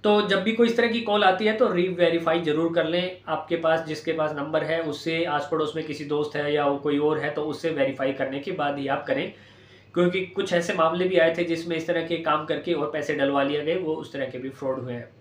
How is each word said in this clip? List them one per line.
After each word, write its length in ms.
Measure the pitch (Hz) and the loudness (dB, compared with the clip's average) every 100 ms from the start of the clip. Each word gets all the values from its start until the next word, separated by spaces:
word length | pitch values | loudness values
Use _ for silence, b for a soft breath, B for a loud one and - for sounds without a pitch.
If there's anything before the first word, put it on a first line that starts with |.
तो 180 | 208 208 | 6 4
जब 180 | 185 190 | 4 0
भी 80 | 202 | 0
कोई 160 | 226 233 | 4 4
इस 80 | 226 | 4
तरह 100 | 233 | 2
की 120 | 233 | 0
call 220 | 208 208 | 0 4
आती 220 | 190 185 214 | 4 4 2
है 80 | |
तो 180 | 214 233 | 2 2
रीवेरीफाई 680 | 175 185 170 170 165 165 170 | 2 0 4 4 4 2 0
ज़रूर 320 | 156 151 165 165 | 2 0 2 0
कर 100 | 156 | 0
लें, 320 | 175 180 - - | 0 -2 -8 -6
आपके 280 | 156 - 170 | -6 -2 0
पास 280 | 160 160 151 | 2 0 -2
जिसके 260 | 151 - | -6 -4
पास 220 | 160 151 151 | -2 -2 -2
number 280 | 147 165 | -2 -2
है 180 | 151 165 | 0 -2
उससे, 400 | 160 143 165 165 170 | -2 -6 -4 -2 0
आस 220 | 147 143 | -2 -2
पड़ोस 220 | - 151 156 | -2 -2 -4
में 80 | 156 | -6
किसी 200 | 147 143 | -8 -4
दोस्त 280 | 147 147 147 | -2 -2 -4
है 180 | 143 | 0
या 120 | 147 143 | 2 2
वो 120 | 143 | 0
कोई 180 | 151 143 | 0 2
और 200 | 151 151 | 2 2
है 100 | 147 | -2
तो 120 | 151 156 | -4 -4
उससे 240 | 139 165 | -4 -4
verify 420 | 143 131 131 135 | 0 0 0 -2
करने 260 | 139 131 139 | -2 -4 -4
के 120 | 165 | -6
बाद 240 | 170 147 143 | -4 -4 -2
ही 100 | 139 | -4
आप 160 | 143 - | -4 -2
करें, 240 | 135 202 B B B B B B | -4 -4 B B B B B B
क्योंकि 320 | 170 175 185 185 | 2 2 2 -4
कुछ 260 | 196 185 | -6 0
ऐसे 200 | 175 170 | 0 0
मामले 320 | 185 160 175 185 | 2 2 2 2
भी 100 | 180 | 4
आए 160 | 160 165 | 4 2
थे 60 | 170 | -2
जिसमें 300 | 165 170 160 | -2 -2 -4
इस 100 | 160 | 0
तरह 200 | 170 160 | -2 0
के 100 | 165 | -2
काम 260 | 160 151 156 | 0 0 0
करके 280 | 147 175 | -4 0
और 160 | 160 147 | -2 0
पैसे 240 | 156 143 143 | -4 -2 0
डलवा 280 | 139 143 | 2 2
लिए 200 | 139 147 | 0 0
गए, 120 | 147 185 | 0 -2
वो 200 | 160 156 | -2 -4
उस 180 | - | -6
तरह 120 | 143 127 | -6 -6
के 120 | 127 | -6
भी 120 | 135 | -10
fraud 280 | 135 135 131 | -6 -4 -4
हुए 140 | 123 | -6
हैं। 160 | 120 117 - | -8 -10 -18